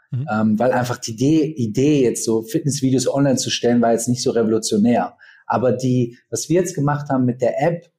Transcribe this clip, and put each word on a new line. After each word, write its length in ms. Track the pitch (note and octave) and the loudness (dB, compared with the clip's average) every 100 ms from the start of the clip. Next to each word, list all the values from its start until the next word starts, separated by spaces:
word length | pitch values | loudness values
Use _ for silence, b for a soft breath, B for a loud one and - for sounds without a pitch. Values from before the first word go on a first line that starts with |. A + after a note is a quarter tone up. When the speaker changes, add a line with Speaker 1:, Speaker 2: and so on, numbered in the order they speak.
| _ | _
Speaker 1:
Mhm. 160 | B2 C#3 | -8 -4
Speaker 2:
Ähm, 300 | A2 A2 G#2+ | 0 0 2
weil 140 | B2+ | 2
einfach 240 | B2+ B2 A#2+ | 0 -2 -6
die 140 | - | -8
Idee, 320 | A2 C3+ D#3+ | -2 2 2
Idee 580 | D3 C3+ A2 A#2 C#3+ D3 | 0 -2 -4 0 2 4
jetzt 220 | A#2 G#2+ | 2 0
so 180 | - A2+ | -2 -2
Fitnessvideos 640 | A2 - C#3+ B2+ C3 B2+ - | -2 -4 -2 -2 0 0 0
online 300 | C#3 C#3 B2 | 0 2 0
zu 120 | A2+ | -2
stellen, 320 | - A#2+ A#2+ | -2 0 2
war 120 | A#2 | 4
jetzt 160 | A2+ A#2+ | 2 0
nicht 140 | B2 | -2
so 80 | C3 | 0
revolutionär. 840 | A2+ A2 A2 - G#2+ A#2 A2+ F2+ - B B - | 0 2 0 0 2 2 2 -2 -8 B B -4
Aber 240 | - B2+ | 0 0
die, 480 | A#2+ C3 B2+ A#2 - _ | 0 0 0 -2 -6 _
was 200 | A2+ - | -8 -2
wir 120 | F3 | 0
jetzt 140 | F3 | 0
gemacht 340 | - C#3+ C#3+ - | -2 -2 -2 -2
haben 140 | C3 | 0
mit 160 | B2 A#2 | 0 0
der 220 | A2+ - | -2 0
App 260 | C#3+ - - | -2 -2 -8